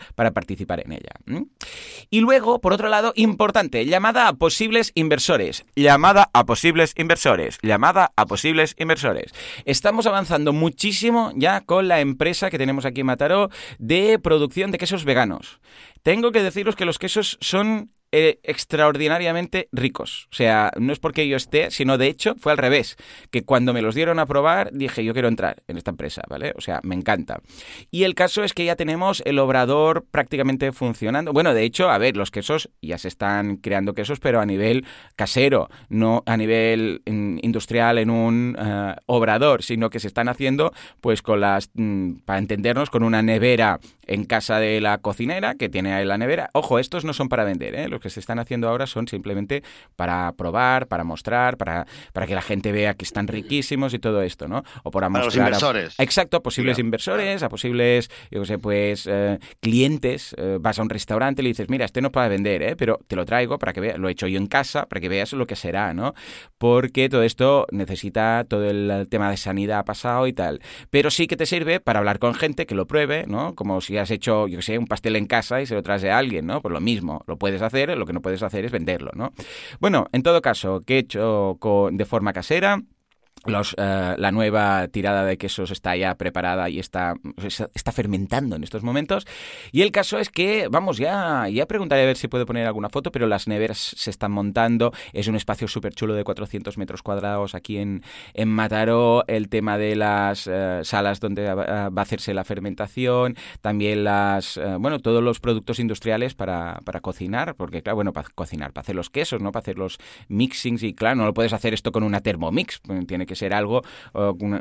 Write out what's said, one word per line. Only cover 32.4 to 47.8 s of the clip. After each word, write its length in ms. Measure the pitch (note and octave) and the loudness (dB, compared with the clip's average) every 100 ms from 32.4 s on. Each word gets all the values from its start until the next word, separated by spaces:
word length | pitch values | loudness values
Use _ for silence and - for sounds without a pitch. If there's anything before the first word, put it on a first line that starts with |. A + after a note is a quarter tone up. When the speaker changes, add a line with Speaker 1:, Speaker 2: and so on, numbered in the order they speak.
| G2 D3+ - _ | -2 -2 -2 _
Speaker 1:
ya 160 | D#2 E2+ | -10 -8
se 100 | F#2 | -8
están 500 | - G2+ G2+ G2+ G2 | -4 -2 0 0 -4
creando 360 | G#2+ G2+ G2 | -2 -2 -2
quesos, 260 | G2+ G#2 C#3+ | -4 -4 -2
pero 200 | C#3+ A#2 | 2 2
a 60 | G#2 | 2
nivel 400 | G2 G#2+ B2 C3 - - - | 2 2 0 -2 -18 -20 -6
casero, 540 | G2+ B2 C#3 C3+ - - - | -2 2 4 2 0 -10 -6
no 340 | G#2+ A2+ A#2 - | 0 2 2 2
a 120 | A2+ | 0
nivel, 640 | A2 A2+ A2+ A2+ A2 E2 - | 2 2 4 2 0 -4 -4
mm, 340 | G#2+ G#2 E2 | -4 -4 -2
industrial 560 | A2+ A2+ - A#2 A#2 A#2 | -2 -2 -2 2 2 4
en 120 | A2+ | 2
un, 480 | A#2 A2+ A#2 B2 - | 2 2 2 0 -2
eh, 360 | G#2+ G2+ G2+ - - | -4 -2 -4 -6 0
obrador, 580 | B2 A2 G#2+ D3 B2+ | 2 4 4 4 4
sino 260 | - A#2 A2+ | 0 -2 -2
que 100 | A2+ | -2
se 80 | G2+ | -6
están 220 | G#2+ A#2+ | -4 -2
haciendo, 420 | B2 C3+ C3+ D#3+ - - - | -2 0 2 0 -2 -20 -6
pues, 200 | A#2 A2 | 0 0
con 200 | - G#2+ | 2 2
las, 280 | G2+ G2 G2 | 4 2 -2
mm, 460 | - A2 G2 F#2 F2+ - | -4 -2 0 -2 -4 -4
para 140 | G2 | -2
entendernos, 500 | G2+ G#2 G#2+ A#2+ D3 | 0 0 0 0 0
con 140 | A#2+ | 2
una 180 | A2+ A2 | 2 4
nevera 580 | A2 A2 A#2+ A#2+ A2 F2+ - _ - | 4 4 4 4 4 2 -4 _ -6
en 180 | G2 G#2+ | -4 0
casa 340 | A2+ - A2 | -2 0 0
de 220 | A2 G#2+ | 2 2
la 160 | G#2+ G#2 | 0 0
cocinera, 580 | - G2+ A#2+ F3+ G#3+ C4 | -2 -4 -4 -2 -4 -2
que 140 | - | -4
tiene 240 | F#2 F#2+ | -2 -2
ahí 120 | G2 G2 | 0 0
la 120 | G2+ | 0
nevera. 320 | A#2+ E3 D3+ | 0 -2 0
Ojo, 260 | C#3+ - C3 | -2 2 0
estos 260 | C3 F3+ D#3+ | 0 -4 -6
no 80 | |
son 160 | - C3 | -4 -2
para 140 | B2 | 0
vender, 320 | G#2+ F2+ A1+ | 0 -2 -6
¿eh? 120 | G1+ | -6